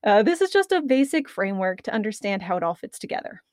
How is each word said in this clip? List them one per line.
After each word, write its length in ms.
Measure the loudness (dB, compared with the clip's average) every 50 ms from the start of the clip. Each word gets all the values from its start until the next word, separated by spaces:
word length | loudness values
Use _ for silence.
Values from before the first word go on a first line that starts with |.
| 4
Uh, 200 | 6 6 6 6
this 180 | 4 4 2
is 100 | 0 2
just 200 | 2 2 2 2
a 100 | 0 -2
basic 460 | 2 2 2 2 2 2 2 -2 -4 -4
framework 540 | -4 -4 -4 -2 -2 -2 -2 -2 -2 -4
to 120 | -8 -6 -4
understand 500 | -4 -4 -4 -6 -6 -4 -4 -4 -4 -2
how 120 | -4 -4
it 80 | -2 -2
all 120 | -2 -4
fits 220 | -4 -10 -14 -14 -14
together. 440 | -12 -8 -8 -8 -8 -10 -16 -18 _ _